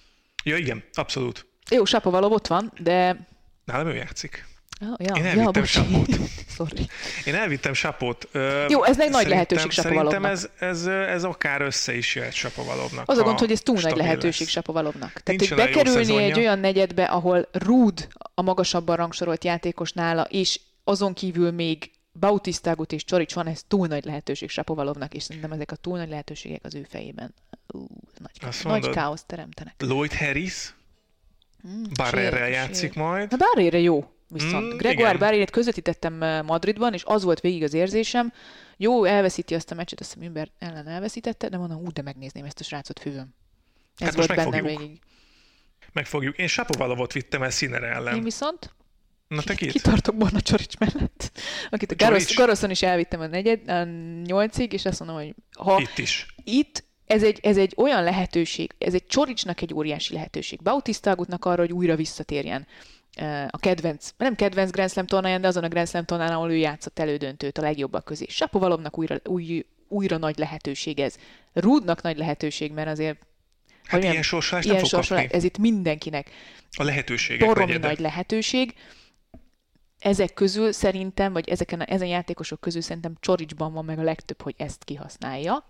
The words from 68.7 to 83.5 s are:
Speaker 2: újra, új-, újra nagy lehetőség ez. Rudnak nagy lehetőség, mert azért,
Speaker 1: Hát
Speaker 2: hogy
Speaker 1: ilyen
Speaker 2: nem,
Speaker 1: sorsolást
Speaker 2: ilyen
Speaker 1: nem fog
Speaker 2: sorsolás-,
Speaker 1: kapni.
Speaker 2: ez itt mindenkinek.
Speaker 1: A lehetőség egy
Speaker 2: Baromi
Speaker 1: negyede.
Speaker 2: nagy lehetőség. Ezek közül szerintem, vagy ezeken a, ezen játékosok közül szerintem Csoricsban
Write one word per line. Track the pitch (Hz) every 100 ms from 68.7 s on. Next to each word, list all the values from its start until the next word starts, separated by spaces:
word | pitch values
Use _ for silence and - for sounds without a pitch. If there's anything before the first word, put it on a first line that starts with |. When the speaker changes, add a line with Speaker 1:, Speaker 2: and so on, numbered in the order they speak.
| 165 156 -
Speaker 2:
újra, | 160 143
új-, | - 180 165 165 - _ -
újra | 208 196 165
nagy | 160 151
lehetőség | 151 151 - 135 - 143
ez. | 135 - - - _
Rudnak | - 185 285 180 170
nagy | 175 151
lehetőség, | 156 147 151 - 151
mert | 151 156
azért, | 156 156 151 _ _ _ _ _ _
Speaker 1:
Hát | -
Speaker 2:
hogy | 175
Speaker 1:
ilyen | 190
Speaker 2:
nem, | 160
Speaker 1:
sorsolást | 151 170 - 180 170
Speaker 2:
ilyen | 190
Speaker 1:
nem | 180
fog | 175
Speaker 2:
sorsolás-, | 165 185
Speaker 1:
kapni. | 127 175
Speaker 2:
ez |
itt | 175 -
mindenkinek. | 226 214 170 151 - 151 - - - - _
Speaker 1:
A | -
lehetőség | 147 143 131 120 - -
egy | 220
Speaker 2:
Baromi | 208 185
Speaker 1:
negyede. | 123 151
Speaker 2:
nagy | 156
lehetőség. | 156 165 185 220 214 254 254 - - - _ _ _ - _ _ _ _ _ _ 202
Ezek | 196 180
közül | - 196 202 220
szerintem, | 196 202 190 190 185 196
vagy | 175 165
ezeken | 180 - 170
a, | 160
ezen | 190 180
játékosok | 175 170 175 160 156
közül | - 165
szerintem | 165 170 165 165
Csoricsban | - 180 156